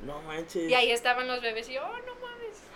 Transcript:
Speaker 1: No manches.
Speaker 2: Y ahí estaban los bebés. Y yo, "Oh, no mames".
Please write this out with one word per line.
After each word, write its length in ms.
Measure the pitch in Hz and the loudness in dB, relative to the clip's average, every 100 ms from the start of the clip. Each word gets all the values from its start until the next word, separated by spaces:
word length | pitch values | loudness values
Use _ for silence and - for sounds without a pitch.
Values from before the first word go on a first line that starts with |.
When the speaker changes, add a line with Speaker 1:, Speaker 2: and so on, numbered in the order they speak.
Speaker 1:
No 200 | - 147 | -8 -8
manches. 480 | 156 156 165 185 165 | -6 -6 -4 -2 4
Speaker 2:
Y 40 | |
ahí 180 | 247 247 | 6 6
estaban 360 | 233 247 247 254 | 4 4 2 2
los 140 | 247 | 0
bebés. 260 | 233 220 233 | 0 -2 -4
Y 40 | |
yo, 80 | 262 | -6
"Oh, 140 | 330 480 508 | -4 -6 -8
no 100 | 494 | -10
mames". 460 | 494 480 466 - - | -10 -8 -10 -12 -18